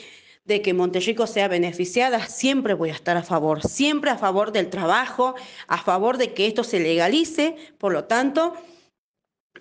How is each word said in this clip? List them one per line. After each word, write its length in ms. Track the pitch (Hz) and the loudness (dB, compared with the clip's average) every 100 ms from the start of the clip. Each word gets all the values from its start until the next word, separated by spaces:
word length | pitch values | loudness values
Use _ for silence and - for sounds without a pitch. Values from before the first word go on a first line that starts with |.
| - - - _ | -20 -20 -20 _
de 160 | - 208 | -2 0
que 140 | 202 | 2
Monterrico 520 | 180 180 180 185 226 220 | 2 2 0 -2 -2 -2
sea 200 | 208 196 | 0 0
beneficiada, 800 | 175 175 170 180 240 254 233 175 | 0 -2 -2 -2 0 2 0 -4
siempre 480 | - 262 269 240 | -2 0 0 0
voy 160 | 175 165 | 0 -2
a 40 | |
estar 220 | 151 - 175 | -4 -2 -2
a 60 | |
favor, 440 | 165 170 156 156 - | 0 0 2 0 -2
siempre 440 | - 285 294 285 | 0 0 2 0
a 80 | 226 | 0
favor 320 | 208 190 214 | 0 0 0
del 200 | 208 170 | 0 -2
trabajo, 640 | 196 170 214 247 - 254 254 - - - | -2 2 2 0 0 -2 -2 -14 -20 -4
a 100 | 175 | -2
favor 400 | - 185 220 254 | 0 2 2 0
de 160 | 240 | -2
que 120 | - 208 | 0 0
esto 180 | 220 | 0
se 160 | 233 190 | -2 0
legalice. 760 | 160 165 175 294 320 311 302 320 - _ | 2 2 4 2 0 0 0 -2 -16 _
Por 140 | 196 | -2
lo 120 | 160 | -2
tanto, 500 | - 226 269 311 339 339 - - _ _ _ _ _ _ _ - | 0 0 2 2 0 -4 -18 -20 _ _ _ _ _ _ _ -20